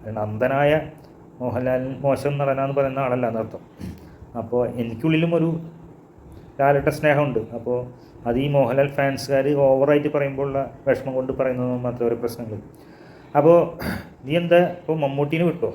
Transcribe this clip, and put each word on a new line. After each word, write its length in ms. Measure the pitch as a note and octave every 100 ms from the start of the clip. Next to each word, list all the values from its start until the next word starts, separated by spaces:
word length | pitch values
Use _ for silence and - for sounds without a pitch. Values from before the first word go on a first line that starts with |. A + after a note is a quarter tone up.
അതുകൊണ്ട് 180 | - G#2+ G#2+
അന്ധനായ 440 | G#2+ B2+ C3+ C#3+ D3+ D3 - - - - -
മോഹൻലാൽ 440 | B2 A2+ B2+ B2+ C3 C3+
മോശം 280 | C#3 C3 C3+ C#3+
നടനാന്ന് 340 | C#3 C3+ C3+ C#3
പറയുന്ന 220 | C3+ C3
ആളല്ല 220 | C3+ B2+ A#2+
എന്നർത്ഥം. 320 | A2+ G#2+ - - - F#2+ D#2 - - - A#2
അപ്പോൾ 220 | A2+ B2 A#2 B2
എനിക്കുള്ളിലും 500 | A#2 A2 D#3+ D#3+ E3+ E3+
ഒരു 120 | D#3+ D#3+ - - - - - - - - - -
ലാലേട്ട 320 | C#3 C#3+ C#3+ C#3+
സ്നേഹമുണ്ട്. 400 | D3+ C#3+ D3 A2+ G#2+ A#2
അപ്പോൾ 220 | A#2 B2 B2 - - - A#2+
അത് 80 | A#2+
ഈ 40 | C#3+ C#3+
മോഹൻലാൽ 320 | B2 C3+ C#3+ C#3+
ഫാൻസുകാർ 500 | C#3 C3+ - C3+ C3+ C#3+ C#3
ഓവറായിട്ട് 440 | C3+ C#3 D3 D3
പറയുമ്പോഴുള്ള 440 | D3 C#3 C3+ C#3 C#3 C3+ - -
വിഷമം 280 | B2 C3+ C3
കൊണ്ട് 140 | C3 C3
പറയുന്നത് 320 | C3 B2+ B2 B2
മാത്രമേ 220 | B2 A#2+ A#2+
ഒരു 60 | A#2
പ്രശ്നങ്ങൾ. 360 | A#2+ - A#2 G#2 - - - - - - - D3
അപ്പോൾ 180 | D3 E3+ D3+ - - F#2+ - - B2+
നീ 80 | E3
എന്താ 200 | E3+ E3+ F3 -
ഇപ്പോൾ 160 | - D#3+
മമ്മൂട്ടീനെ 420 | C#3 C#3 D3 D#3+ F3
വിട്ടോ 220 | - A2+